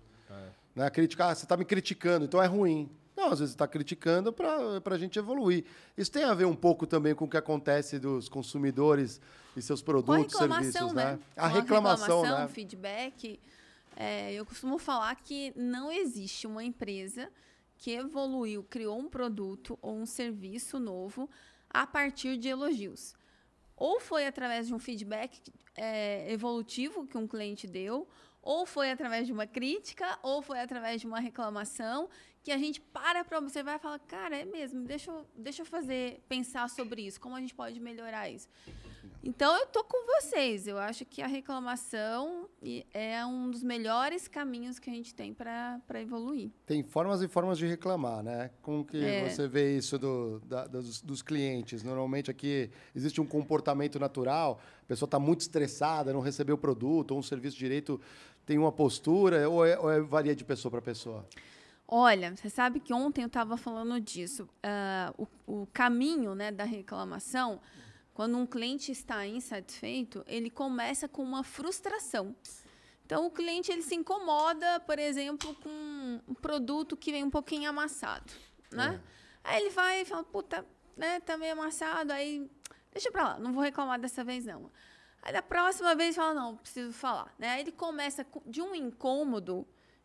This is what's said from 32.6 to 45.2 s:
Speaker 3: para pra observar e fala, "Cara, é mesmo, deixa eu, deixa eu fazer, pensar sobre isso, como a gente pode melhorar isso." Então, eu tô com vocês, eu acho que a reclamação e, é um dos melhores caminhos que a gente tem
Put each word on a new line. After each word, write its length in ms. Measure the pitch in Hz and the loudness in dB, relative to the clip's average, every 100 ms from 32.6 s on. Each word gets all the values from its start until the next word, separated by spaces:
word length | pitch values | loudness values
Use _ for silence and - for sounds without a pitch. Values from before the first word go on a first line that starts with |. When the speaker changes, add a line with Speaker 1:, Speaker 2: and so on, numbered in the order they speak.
| 302 285 | 0 -4
Speaker 3:
para 460 | _ 285 302 349 | _ -2 2 2
pra 140 | 349 320 | 0 -4
observar 360 | 277 285 277 | -4 -6 -6
e 40 | 302 | -6
fala, 200 | 311 294 | -6 -10
"Cara, 380 | - 349 370 285 | -10 -8 -6 -6
é 80 | |
mesmo, 400 | 381 339 269 254 | -6 -6 -6 -6
deixa 260 | 247 285 359 | -6 -8 -8
eu, 140 | 320 294 | -10 -12
deixa 280 | - 233 285 | -12 -12 -10
eu 20 | |
fazer, 580 | 320 330 262 254 247 247 - | -6 -6 -2 -2 -4 -8 -6
pensar 400 | 254 247 254 240 | -4 -2 -4 -6
sobre 320 | - 226 226 | -4 -6 -6
isso, 140 | 196 - | -8 -10
como 160 | 247 | -12
a 60 | 254 | -8
gente 120 | 254 | -8
pode 240 | - 233 233 | -8 -10 -10
melhorar 500 | 240 226 226 220 202 | -12 -12 -10 -8 -8
isso." 180 | 117 - _ - - - - - - | -10 -18 _ -18 -18 -16 -18 -18 -10
Então, 320 | 262 240 285 359 | -6 4 6 6
eu 60 | |
tô 180 | 539 453 | 4 0
com 220 | 453 508 | 2 0
vocês, 600 | 466 587 - 320 262 208 | 4 4 4 2 2 0
eu 120 | 202 202 | -4 -4
acho 260 | 208 226 | -4 -6
que 180 | 254 - | -10 -4
a 60 | 262 | -2
reclamação 1200 | 269 269 262 247 247 - 220 214 233 302 349 392 - | -2 -4 -6 -4 -6 -6 -4 -2 -2 -4 -6 -10 -12
e, 220 | - 240 - | -8 -8 -8
é 320 | 208 220 226 | -6 -4 -4
um 260 | 240 254 247 | -4 -4 -4
dos 100 | 240 | -2
melhores 640 | 240 240 220 226 277 349 - | -2 -2 2 2 2 -2 -6
caminhos 500 | 294 285 240 247 247 | -6 -6 -6 -8 -10
que 100 | - | -8
a 40 | |
gente 200 | 233 233 | -10 -10
tem 200 | - | -12